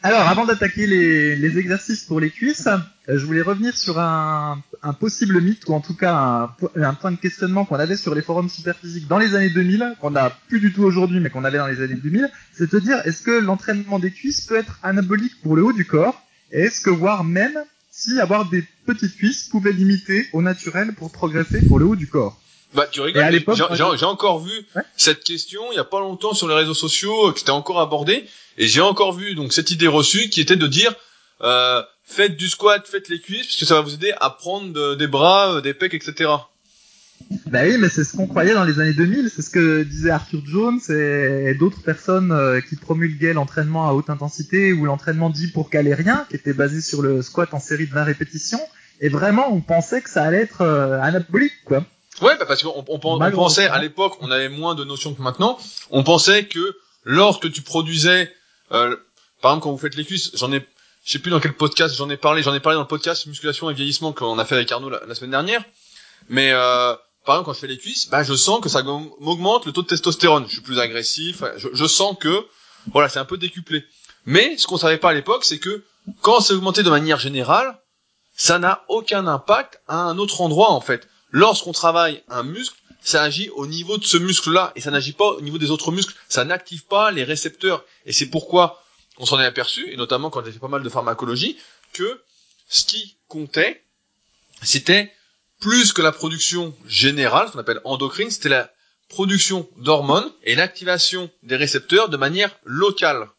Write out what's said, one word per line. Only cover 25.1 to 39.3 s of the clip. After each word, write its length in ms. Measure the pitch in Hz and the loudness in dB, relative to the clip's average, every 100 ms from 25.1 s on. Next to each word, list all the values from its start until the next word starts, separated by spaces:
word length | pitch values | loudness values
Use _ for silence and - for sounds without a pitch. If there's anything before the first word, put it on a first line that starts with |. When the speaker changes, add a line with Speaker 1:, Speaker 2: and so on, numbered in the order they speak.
| 151 | 2
Speaker 2:
question 400 | - 170 - 190 240 | -2 -6 -10 -10 -8
il 40 | 214 | -6
y 20 | |
a 60 | |
pas 160 | - 196 | -4 -4
longtemps 340 | 196 185 214 | -4 -4 -4
sur 140 | 202 170 | -2 0
les 60 | |
réseaux 200 | 156 160 | 2 2
sociaux, 540 | 160 160 - 196 220 202 | -2 -2 -2 -2 2 2
euh, 40 | |
que 60 | 143 | 2
c'était 120 | - | -2
encore 280 | 143 143 175 | -2 0 -2
abordé, 480 | 151 151 147 233 - - - - | 0 0 0 -2 -2 -20 -20 -2
et 80 | 113 | 2
j'ai 120 | 117 | 4
encore 320 | 190 196 196 | 4 4 0
vu 220 | 175 202 | 0 -8
donc 180 | 180 135 | -8 -2
cette 180 | 165 156 | -2 -2
idée 160 | 170 165 | 2 4
reçue 420 | 151 143 190 233 | 4 4 2 0
qui 120 | 165 | 0
était 160 | 151 185 | 2 4
de 100 | 151 | 4
dire, 260 | 135 226 226 _ _ _ _ | 2 2 0 _ _ _ _
euh, 400 | 120 123 127 123 - _ | 0 2 4 0 -2 _
faites 320 | _ - 202 156 | _ 0 0 2
du 120 | 180 | -6
squat, 380 | - 208 202 202 | 2 4 4 0
faites 220 | 196 196 | -10 -8
les 120 | 170 | -10
cuisses, 260 | - 208 233 | -8 -10 -6
parce 100 | - | -4
que 60 | |
ça 100 | 147 160 | 4 4
va 40 | |
vous 140 | 147 | 2
aider 180 | 147 190 202 | -4 -4 0
à 100 | 139 | -2
prendre 420 | - 170 196 196 | -2 -8 -8 -8
de, 220 | 151 147 139 | -4 -4 -2
des 100 | 147 | -2
bras, 480 | 135 160 190 196 | 4 6 6 4
euh, 60 | 165 | 0
des 120 | 135 | -4
pecs, 220 | 139 185 | -4 -4
et 60 | 165 | -4
cetera. 500 | - 151 160 147 - _ _ _ _ _ _ _ - 196 - | -10 -4 0 0 -2 _ _ _ _ _ _ _ -12 -12 -4
Speaker 1:
Bah 140 | 127 | 2
oui, 160 | 151 247 | 2 4
mais 100 | 190 | 2
c'est 140 | - | 2
ce 140 | 147 - | -2 -2
qu'on 100 | 190 | -4
croyait 280 | - 170 | 2 2
dans 100 | 220 | 4
les 160 | 175 147 | 2 2
années 120 | 156 | 2
deux 140 | 151 175 | 2 2
mille, 240 | 247 240 | 2 -2